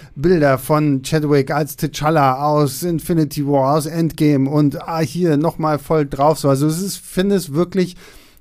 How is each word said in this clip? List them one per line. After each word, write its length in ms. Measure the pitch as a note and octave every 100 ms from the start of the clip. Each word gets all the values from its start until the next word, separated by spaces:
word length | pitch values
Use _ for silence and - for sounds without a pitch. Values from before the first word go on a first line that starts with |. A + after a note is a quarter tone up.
| - -
Bilder 440 | E3 F3 C#3+ C3
von 420 | - D3+ D3+ C3+
Chadwick 480 | - D#3+ D3 D3 C3
als 280 | D3 D3+ -
T'Challa 560 | D#3 - D3+ D#3+ C3+ C3
aus 480 | D3 D3+ C#3+ -
Infinity 640 | F3 E3 - E3 D3+ D3+ C#3
War, 260 | C#3 C3 D#3
aus 100 | D3
Endgame 640 | E3 E3 - D3+ C#3+ C3+
und, 380 | D3 D3 D#3 -
ah, 120 | E3
hier 360 | D#3+ E3+ F3 D3
noch 200 | D#3+ -
mal 220 | D#3 D3
voll 260 | - D#3+ C#3
drauf, 320 | C3 D3 D3+
so, 120 | C#3+
also 180 | C3+ D3+
es 120 | D#3+
ist, 160 | F#3+ -
finde 380 | - - G3+ G3
es 180 | C#3
wirklich, 420 | C#3+ F3+ F#3 F3 - - - - _